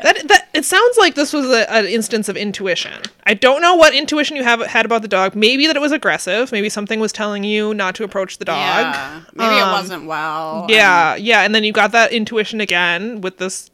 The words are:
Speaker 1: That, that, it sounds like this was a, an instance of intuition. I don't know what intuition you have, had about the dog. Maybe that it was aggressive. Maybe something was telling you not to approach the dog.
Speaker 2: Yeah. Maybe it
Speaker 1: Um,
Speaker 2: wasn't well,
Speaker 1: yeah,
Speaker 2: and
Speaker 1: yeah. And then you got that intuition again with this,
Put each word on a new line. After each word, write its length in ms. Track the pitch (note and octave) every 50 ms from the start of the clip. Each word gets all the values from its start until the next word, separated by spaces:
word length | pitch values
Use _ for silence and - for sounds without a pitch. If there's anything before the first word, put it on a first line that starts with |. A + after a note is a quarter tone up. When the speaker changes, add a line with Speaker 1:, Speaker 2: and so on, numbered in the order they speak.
Speaker 1:
That, 260 | - D#4+ G#4 - D#4 C#4
that, 200 | G#4 - - - -
it 100 | D#4 -
sounds 320 | - F#4 G4 A#4 B4 A#4+
like 160 | A4+ G4 E4 -
this 180 | C#4+ D4 -
was 140 | D#4 D4 C4
a, 260 | B3+ B3 A3+ G#3 -
an 140 | G#3 A3 G3+
instance 420 | F3 A3 A3+ G#3+ - A#3+ A3 G#3
of 80 | G#3 F#3+
intuition. 680 | - G#3 G#3 F#3+ - G3+ F#3 E3+ - - - - - - - _ _ -
I 120 | G3+ G#3+
don't 260 | G3 B3+ B3 C#4 D4+
know 140 | E4+ F4 F4+
what 180 | E4 D#4 D4+ B3
intuition 420 | C#4 - - D4 D4+ C#4+ C#4+ D#4
you 80 | C#4 B3
have, 180 | A#3+ A#3 A3+ A3
had 180 | - - A3+ A3
about 200 | A3 A#3 A3+ G#3+
the 40 |
dog. 280 | G3+ G3+ F#3 F#3+ F#3+ G3
Maybe 320 | G#3 G#3+ A3+ C4 C4+ D4
that 80 | D#4+ D#4
it 40 | C#4
was 120 | D4 C#4
aggressive. 600 | D4+ - - F#3 B3 - - F#3 F#3 A3 C4 -
Maybe 180 | A#3 G#3 G3+ G#3+
something 300 | - G#3 G#3 - A3 A3
was 140 | A3 G#3 -
telling 300 | - G#3+ G#3 G3+ G3+ G3+
you 320 | G#3 G#3+ G#3+ G#3+ G#3+ G#3+
not 180 | G#3 G3 F#3 F#3
to 80 | - G#3+
approach 360 | G3 - G3 F#3+ F#3 - -
the 60 | G3
dog. 120 | F3 D#3+
Speaker 2:
Yeah. 640 | C#3+ - F#3 F3+ G3+ - D#3 C#3 C#3 C3+ C#3 D3+ E3 D#3+ _ -
Maybe 200 | - A3+ A3 G#3+
it 40 | G3+
Speaker 1:
Um, 100 | G3 F#3+ F#3
Speaker 2:
wasn't 320 | G3 F3+ F#3+ F#3 D#3 C#3+
well, 580 | D#3 D#3+ D3+ D#3 D#3+ D3+ D#3+ D#3+ D#3 D#3+ - F#3 -
Speaker 1:
yeah, 440 | A3 A3 G3+ F#3+ F3 E3+ D#3+ D#3 -
Speaker 2:
and 80 | - G3+
Speaker 1:
yeah. 180 | A#3 A3+ G#3 F#3+
And 100 | G#3 G#3+
then 100 | A3 G#3+
you 80 | G#3+
got 200 | G#3 A3 G3+ G#3
that 200 | A#3 A#3 A3+ -
intuition 480 | A#3+ A#3 G#3+ - A#3+ G#3+ G3+ - A3+ G#3+
again 600 | G#3 F#3+ F3 F3 F3+ E3+ E3+ F3 G3+ A#3 A#3+ G#3+
with 160 | F#3 F#3 F#3
this, 320 | - F#3 F#3+ F#3 - - _